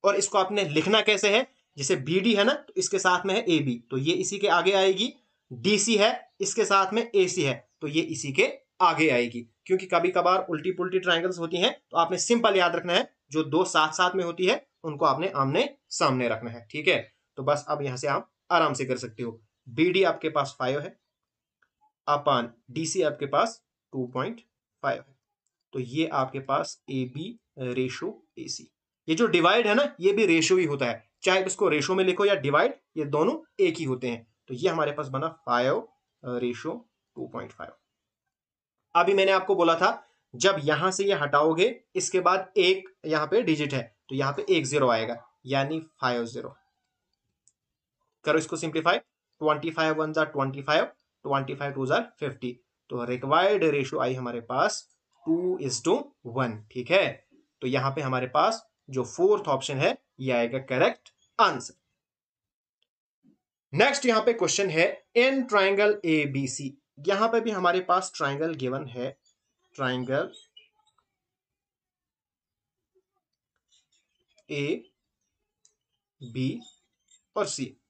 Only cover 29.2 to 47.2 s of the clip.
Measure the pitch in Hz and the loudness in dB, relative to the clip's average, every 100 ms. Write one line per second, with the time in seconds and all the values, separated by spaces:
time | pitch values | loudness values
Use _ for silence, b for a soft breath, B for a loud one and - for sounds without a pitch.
29.2 | 226 175 170 220 220 208 190 - 180 202 | 2 4 4 4 4 2 2 0 0 4
30.2 | 208 165 156 185 160 143 123 110 _ _ | 4 4 4 2 2 0 -2 -4 _ _
31.2 | 185 190 185 - 190 151 143 185 185 180 | 2 2 0 0 2 2 0 0 2 2
32.2 | 202 196 135 143 226 - _ - 143 147 | 2 2 2 2 2 -2 _ -8 -4 0
33.2 | 180 320 - - 185 165 143 127 127 117 | 0 0 -10 0 0 2 -4 -4 -4 -8
34.2 | - _ _ 123 175 165 147 143 139 131 | -12 _ _ -4 -2 0 -2 -4 -6 -4
35.2 | 160 160 - 120 127 190 226 _ _ _ | -6 -8 -2 0 2 0 -4 _ _ _
36.2 | 135 123 123 117 156 240 - _ _ - | -8 -4 -4 -6 -8 -10 -14 _ _ -16
37.2 | 127 117 - - - - _ _ _ _ | -14 -12 -16 -16 -18 -18 _ _ _ _
38.2 | _ _ _ _ _ _ _ 170 180 196 | _ _ _ _ _ _ _ 0 2 4
39.2 | 190 190 185 185 170 165 190 226 B B | 4 2 2 2 4 4 2 0 B B
40.2 | _ 113 180 190 143 151 185 185 196 180 | _ 0 0 2 0 0 0 0 0 0
41.2 | 143 143 156 160 214 - _ 185 180 185 | 2 2 2 4 0 0 _ -6 -2 0
42.2 | 175 185 - - 180 190 - _ 156 156 | 2 0 0 2 2 2 -4 _ -4 -2
43.2 | 151 202 208 156 147 135 120 _ _ 135 | 0 0 0 -2 -2 -4 -6 _ _ -4
44.2 | 135 143 202 175 139 143 127 113 113 120 | -2 -4 0 0 2 2 2 2 -2 -8
45.2 | - _ 127 135 139 160 156 _ 127 120 | -14 _ -4 -2 -2 -4 -10 _ -2 -2
46.2 | 117 123 113 - _ _ _ _ _ _ | -4 -8 -14 -18 _ _ _ _ _ _